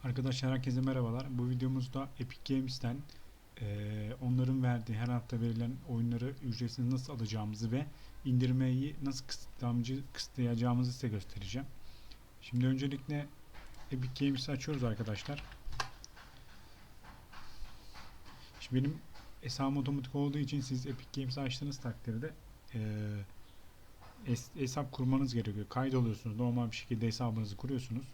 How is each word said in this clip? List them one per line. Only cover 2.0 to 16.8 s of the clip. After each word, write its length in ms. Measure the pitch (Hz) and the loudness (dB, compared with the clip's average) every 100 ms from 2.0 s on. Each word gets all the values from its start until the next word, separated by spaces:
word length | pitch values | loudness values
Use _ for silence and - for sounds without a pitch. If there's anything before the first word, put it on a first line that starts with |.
| 135 - | -4 -4
Epic 360 | 123 - - 135 | -6 -4 2 2
Games'ten, 420 | 131 - 117 131 147 - - - - - | 2 0 0 -2 -6 -12 -14 -16 -18 -6
eee, 540 | 104 104 104 107 107 123 | -4 -2 -2 -2 -2 -2
onların 420 | 127 127 127 131 | 2 4 6 6
verdiği, 340 | 123 120 113 107 | 4 4 2 0
her 100 | 120 | 2
hafta 340 | 120 113 120 | 2 0 2
verilen 300 | 117 113 117 127 - | 2 2 0 -2 -2
oyunları 440 | 117 117 117 123 139 | 2 2 2 0 -2
ücretsiz 420 | 135 117 120 120 123 | -2 0 -2 2 2
nasıl 280 | 131 127 | 2 0
alacağımızı 580 | 131 110 110 107 107 113 | -2 0 0 0 0 2
ve 140 | 127 147 - - - 139 | 2 0 -6 -12 -6 4
indirmeyi 680 | 123 123 127 131 127 143 147 | 6 6 6 6 4 2 0
nasıl 220 | 139 131 - | -2 -2 -4
kısıtlamcı-, 760 | - - - 123 120 120 131 139 | -6 -6 -2 2 2 2 -2 -4
kısıtlayacağımızı 800 | - - - 120 117 123 120 123 | -6 -6 2 2 4 6 6 4
size 140 | 123 123 | 2 0
göstereceğim. 600 | 104 - - - 131 135 - - - - - - - | 0 -4 -6 -4 -4 -4 -8 -10 -10 -12 -14 -14 -16
Şimdi 260 | - 123 127 | -2 4 6
öncelikle 580 | 131 139 139 143 147 143 - - - - - - | 6 2 0 -2 -4 -4 -10 -14 -12 -10 -10 -6
Epic 340 | 131 127 - 143 | -2 -2 2 2
Games'i 260 | 135 143 | 4 0
açıyoruz 320 | 135 147 143 | -2 0 2
arkadaşlar. 600 | 120 107 110 104 - 143 - - - - - - - - - - - - - - | 2 2 0 -2 -2 -6 -6 -6 -4 -2 -2 -6 -16 -16 -18 -18 -16 -16 -18 -18